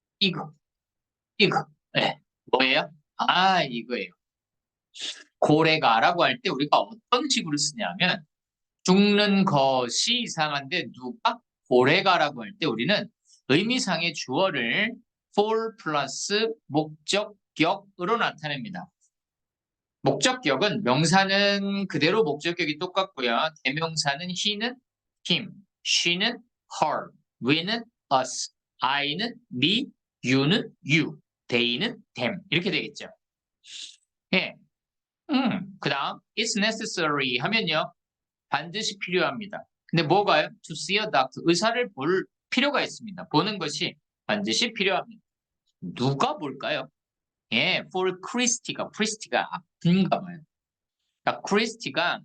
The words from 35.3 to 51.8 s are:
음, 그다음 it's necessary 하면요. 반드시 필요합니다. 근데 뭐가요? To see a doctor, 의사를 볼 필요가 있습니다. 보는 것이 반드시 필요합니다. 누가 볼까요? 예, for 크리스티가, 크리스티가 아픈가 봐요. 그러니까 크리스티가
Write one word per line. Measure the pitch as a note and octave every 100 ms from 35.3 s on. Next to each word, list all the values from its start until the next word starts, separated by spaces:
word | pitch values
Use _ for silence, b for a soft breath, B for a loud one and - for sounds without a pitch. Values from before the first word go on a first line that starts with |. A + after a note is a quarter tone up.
음, | B3+ G3 F#2+ - -
그다음 | C#3 C#3 D#3+ - _ G#3+
it's | A#3+ G3
necessary | A3 A3+ A3 F3+ D#3 C#3+ C3 B2
하면요. | E3+ A3 F3 D#3 F3 _ _ _ _ _ _
반드시 | C#3 E3+ G3+ - G3+
필요합니다. | F3+ F3+ D3 A#2+ G2 - - _ _
근데 | E3
뭐가요? | D3+ G3 F#3+ D3+ F3 -
To | -
see | D3+ F3+ G3+
a | G#3+
doctor, | C#3 - - E3
의사를 | F3 A3 A#3+ B3
볼 | C3 D#3 F#3+ - _ _
필요가 | B3+ C#4+ B3
있습니다. | C#3 - A2+ F2+ -
보는 | D3+ G3+ G3
것이 | D3 - D3 - _ _ -
반드시 | G#2 G#2 A2 A#3+
필요합니다. | A3+ F#3+ F3 - - _ _ _ _ _ _ F2
누가 | - C3 C#3 B3+ D4+
볼까요? | C#3+ - A#2 D3 C3+ _ _ _ _ _ _
예, | A2+ E3+ D3+ E2+
for | F#3 F#3 F3+
크리스티가, | - A#3+ B3 - - - -
크리스티가 | - G#3+ - - A2+ -
아픈가 | F2 - _ E3+ F#3+ D#3+ G2+
봐요. | F2+ E2+ - _ _ _ _ _ _ _
그러니까 | - -
크리스티가 | - G#3 A#3+ -